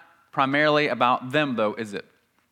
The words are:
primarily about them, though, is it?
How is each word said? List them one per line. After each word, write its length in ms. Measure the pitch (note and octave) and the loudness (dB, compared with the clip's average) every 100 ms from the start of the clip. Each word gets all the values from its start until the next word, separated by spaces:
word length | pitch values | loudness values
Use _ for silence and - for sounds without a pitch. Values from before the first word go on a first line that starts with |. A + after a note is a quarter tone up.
| - _ _ | -20 _ _
primarily 580 | D3 C3+ C#3+ D3+ D3 D3+ | -2 0 2 2 2 0
about 420 | A#2+ B2 B2+ B2+ | 0 0 0 -2
them, 260 | D3 C#3+ A2+ | -2 -2 0
though, 160 | G#2 | -2
is 220 | G#2 G#2+ | -2 -8
it? 100 | G2 - _ _ _ _ | -10 -12 _ _ _ _